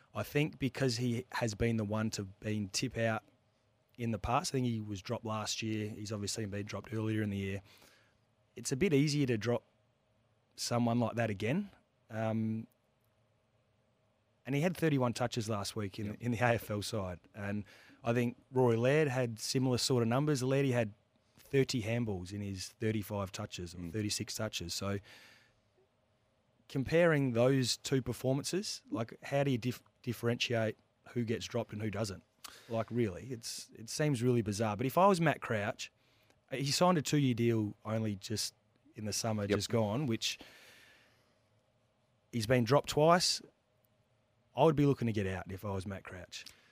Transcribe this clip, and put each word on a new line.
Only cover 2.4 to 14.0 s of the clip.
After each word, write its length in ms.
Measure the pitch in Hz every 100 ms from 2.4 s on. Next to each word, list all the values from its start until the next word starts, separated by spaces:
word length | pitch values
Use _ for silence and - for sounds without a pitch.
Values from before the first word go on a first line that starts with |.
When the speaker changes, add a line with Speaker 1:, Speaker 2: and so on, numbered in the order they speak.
| 110 107 98
Speaker 1:
tip 260 | - 131 117
out 240 | 113 110 - _ _ _ _ _ _ -
in 100 | 117
the 60 | 110
past, 320 | - 135 180
I 20 |
think 120 | 131 123
he 160 | 113
was 200 | 104 98
dropped 240 | - 113 110
last 360 | 107 104 -
year. 300 | 110 107 107 107
He's 160 | 104
obviously 340 | 104 101 - 104
been 180 | 104 104
dropped 260 | 120 -
earlier 280 | 110 110 107
in 80 | 104
the 80 | 98
year. 240 | 98 98 - - - _ _ _ _ _ _ -
It's 160 | 120
a 40 | 135
bit 180 | 190
easier 340 | 139 151 147 131
to 100 | 113
drop 260 | 117 117 - _ _ _ _ _ _ _ _ -
someone 440 | - 120 120 120
like 140 | 110 110
that 140 | 110
again. 400 | 98 107 180 202 - _ _ -
Um, 580 | 110 110 110 110 110 - _ _ _ _ _ _ _ _ _ _ _ _ _